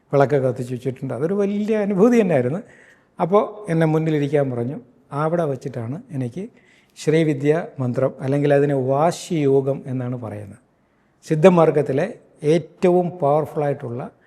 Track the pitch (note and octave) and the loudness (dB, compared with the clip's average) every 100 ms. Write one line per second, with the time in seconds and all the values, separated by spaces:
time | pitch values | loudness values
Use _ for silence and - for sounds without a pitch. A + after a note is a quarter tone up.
0 | _ C#3+ C3+ C#3+ B2+ A#2+ B2 B2+ C3+ B2+ | _ 2 2 2 0 -4 -8 -8 -8 -8
1 | C3+ A#2+ D#3+ G3+ G3+ G#3 G#3 A3 G3+ F#3+ | -8 -6 -4 -2 -4 -4 -2 -2 0 4
2 | A#3 A#3+ F#3+ D3 B2 E3+ - - - _ | 4 4 4 2 0 -4 -10 -20 -20 _
3 | _ - F3 G3+ C4 - - E3 D#3+ D#3 | _ -6 2 2 2 -4 -4 0 2 2
4 | D#3+ D3+ C#3+ C#3+ C3+ A#2+ A#2+ E3 - _ | 0 0 2 0 0 -2 -4 -6 -14 _
5 | - C#3+ D#3+ F3 D#3+ C3 C#3+ B2 A2+ D#3 | -10 -4 -2 0 -2 -4 -8 -8 -8 -10
6 | A#3+ D3 B2 C#3 A3 - _ _ _ - | -10 -8 -8 -8 -14 -16 _ _ _ -8
7 | - D#3+ D#3+ C#3+ C#3+ D#3+ - - B2+ B2 | 0 2 2 0 0 0 -2 -4 -4 0
8 | C3+ - C3+ C#3+ C#3+ C#3+ C#3+ C#3 B2+ C#3 | -2 -2 -2 0 4 4 4 0 0 2
9 | E3 F3 - E3+ C#3 C3+ C3+ C#3 C3+ B2+ | 0 0 -4 0 2 2 2 -4 -6 -8
10 | B2 B2+ A2 G#2 G2 G2 _ _ _ _ | -6 -8 -10 -12 -14 -18 _ _ _ _
11 | _ _ - D#3 F#3 F3 D#3+ D3 C#3+ C3+ | _ _ -4 6 6 8 4 4 0 -2
12 | F#3+ - _ - D3 E3 D#3 - F#3 F3 | -4 -8 _ -6 0 0 -2 -2 2 2
13 | F3 - C#3 D3+ C#3+ D#3+ D3 C#3 B2+ A#2+ | 0 -2 0 0 -2 -4 -4 -4 -8 -10
14 | G3 - | -12 -16